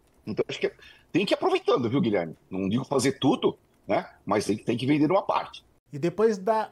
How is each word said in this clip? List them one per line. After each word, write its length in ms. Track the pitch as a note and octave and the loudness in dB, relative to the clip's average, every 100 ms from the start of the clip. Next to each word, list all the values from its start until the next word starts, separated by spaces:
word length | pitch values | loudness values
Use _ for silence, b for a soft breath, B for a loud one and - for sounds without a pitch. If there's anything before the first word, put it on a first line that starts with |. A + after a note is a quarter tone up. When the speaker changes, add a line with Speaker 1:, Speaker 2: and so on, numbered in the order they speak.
| _ _ - | _ _ -8
Speaker 1:
Então, 160 | G2+ - | -4 -4
acho 120 | - | -4
que 120 | G3 - B B B | -6 -6 B B B
tem 120 | D#3 | -2
que 100 | G3 | 0
ir 20 | D#4 | 0
aproveitando, 520 | F#4 F#4 - D#3 A#2 | 2 0 2 0 2
viu, 140 | C#3 | 0
Guilherme? 340 | - G2+ E2 - _ | 2 2 0 -8 _
Não 180 | F#2 F#2+ | -4 -2
digo 160 | A#2 | -2
fazer 360 | C3+ C3+ C3 - | 0 0 0 0
tudo, 360 | C3 - F#3 - _ _ - | 0 2 0 -2 _ _ -2
né? 220 | A#2+ F#3 - - | -2 -2 -12 -2
Mas 200 | G#2 - | -2 0
tem, 120 | G2+ | -4
tem 180 | - A#2 | -2 -4
que 120 | C3 | 0
vender 240 | D3+ D3+ | 2 2
uma 100 | F#3+ | 2
parte. 420 | - - - - - _ _ | 0 -2 -4 -12 -20 _ _
Speaker 2:
E 60 | C#3+ | -6
depois 400 | E3+ E3+ A3+ G3 | -4 2 2 2
da 320 | F#3+ A3 G#3+ | 0 0 -2